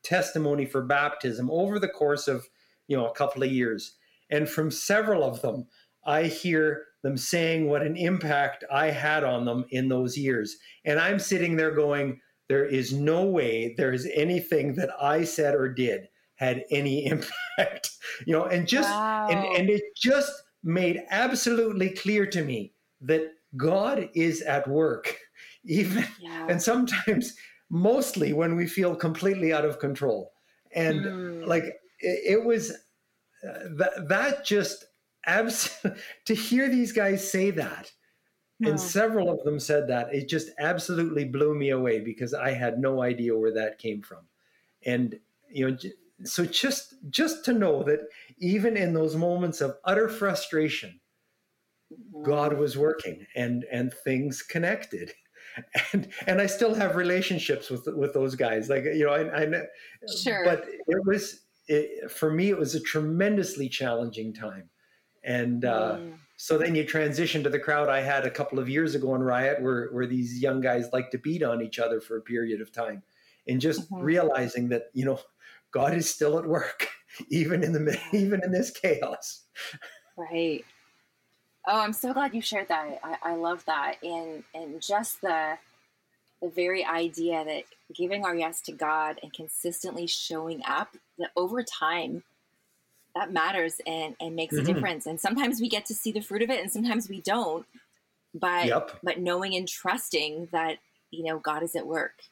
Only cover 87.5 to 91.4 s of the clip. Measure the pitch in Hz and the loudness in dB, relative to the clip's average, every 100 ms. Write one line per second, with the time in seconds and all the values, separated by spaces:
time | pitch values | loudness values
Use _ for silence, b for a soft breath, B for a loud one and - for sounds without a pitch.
87.5 | 147 - _ _ 165 180 202 190 170 160 | -6 -8 _ _ -6 -4 -2 -2 -2 -2
88.5 | 165 - 151 156 156 156 151 151 - 156 | -4 -12 -4 -2 0 -2 -6 -14 -14 -10
89.5 | - 175 170 185 - 170 - - 160 160 | -6 -6 -6 -8 -6 -4 -4 -4 -6 -6
90.5 | 160 123 139 214 - _ - - - | -6 -4 -4 -4 -12 _ -10 -4 -2